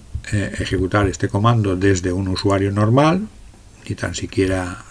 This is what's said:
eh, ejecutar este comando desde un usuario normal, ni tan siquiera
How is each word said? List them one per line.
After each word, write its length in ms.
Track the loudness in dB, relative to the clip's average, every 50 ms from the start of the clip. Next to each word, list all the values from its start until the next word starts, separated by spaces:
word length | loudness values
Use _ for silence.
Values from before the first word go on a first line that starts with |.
| -10 -10 -10 -10 -8 -4 -2
eh, 240 | -2 -2 -2 -4 -6
ejecutar 500 | -4 -4 -2 -2 -2 0 2 2 2 0
este 200 | 0 -2 -4 -2
comando 480 | 0 2 2 4 4 4 2 0 0
desde 360 | 2 2 2 2 2 0 -2 -2
un 160 | 0 -2 -2
usuario 440 | -4 0 0 2 2 2 2 0 2
normal, 560 | 2 2 4 4 4 4 4 2 0 -2 -6 -10 -18 -20 -20 -20 -20 -20 -20 -20 -20 -12 -10
ni 60 | -8
tan 200 | -6 -6 -6 -6
siquiera 720 | -6 -8 -4 -2 0 0 2 0 -2 -2 -4 -8 -12 -16 -18